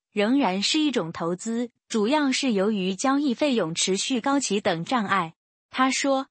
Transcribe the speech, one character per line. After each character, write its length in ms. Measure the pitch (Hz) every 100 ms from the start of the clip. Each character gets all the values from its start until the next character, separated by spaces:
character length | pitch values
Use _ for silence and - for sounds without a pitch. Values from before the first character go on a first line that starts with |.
| _
仍 260 | 202 202 277
然 240 | 254 190
是 180 | 196 311
一 120 | 302
种 200 | 240 165
投 240 | - 170 180
资， 340 | 226 233 240 - _
主 200 | 226 208
要 240 | 302 285
是 220 | 254 269
由 180 | 202 202
于 220 | 214 185
交 240 | 190 262 277
易 160 | 294
费 220 | 226 302 233
用 180 | 160
持 240 | 165 - 190
续 240 | - 254
高 180 | 277 277
企 220 | - 202
等 240 | 208 165 170
障 220 | 254 190
碍。 260 | 190 160 - _ _ _
他 180 | - 262
说， 380 | 254 277 269 269